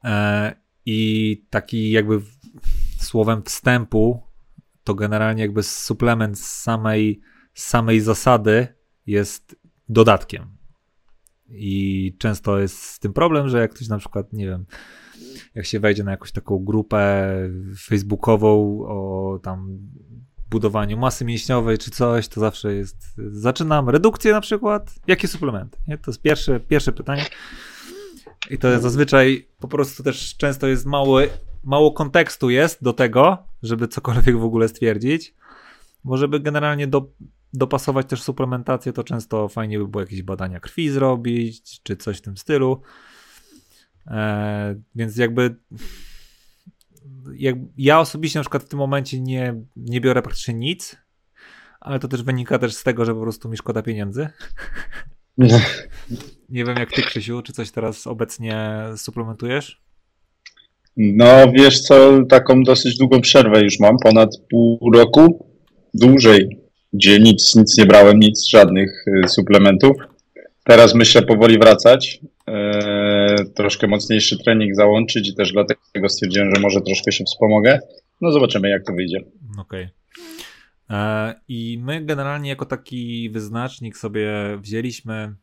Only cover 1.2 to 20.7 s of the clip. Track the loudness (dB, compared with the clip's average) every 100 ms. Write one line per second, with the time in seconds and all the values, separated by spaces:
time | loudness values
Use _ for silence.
1.2 | -4 -6 _ -8 -6 -8 -2 -2 0 -4
2.2 | -6 _ _ -4 -2 0 -2 -4 -6 -2
3.2 | -2 -2 -6 -6 -2 -2 -2 -2 -2 -2
4.2 | -12 -20 _ _ _ _ -10 -6 -4 -4
5.2 | -4 -4 -4 -6 -6 -10 -10 -4 -2 -2
6.2 | -4 -8 -14 -12 -8 -6 -4 -2 -2 -4
7.2 | _ _ _ -20 -6 -4 0 0 0 -2
8.2 | 0 0 2 0 -2 _ _ _ -6 -4
9.2 | -4 -10 _ _ _ _ _ 2 4 2
10.2 | -2 -18 -20 _ -20 _ _ _ _ _
11.2 | _ _ _ -14 -8 -6 -4 -6 -8 -6
12.2 | -8 -6 -4 -4 -4 -8 -20 -12 -8 -2
13.2 | -2 0 -2 -2 -4 -8 -10 -10 -10 -12
14.2 | -12 -10 -10 -10 -14 -20 -20 _ _ _
15.2 | -20 -20 _ -16 -10 -4 -2 -2 -4 -10
16.2 | -10 -14 -6 -6 -4 -4 -2 -2 0 -2
17.2 | -4 -6 -8 -10 -16 -18 -6 -6 -4 -6
18.2 | -2 0 2 2 0 -6 -10 -12 -10 -10
19.2 | -8 -10 -12 -14 -14 -18 -20 -20 _ -20
20.2 | -20 _ -10 -6 -4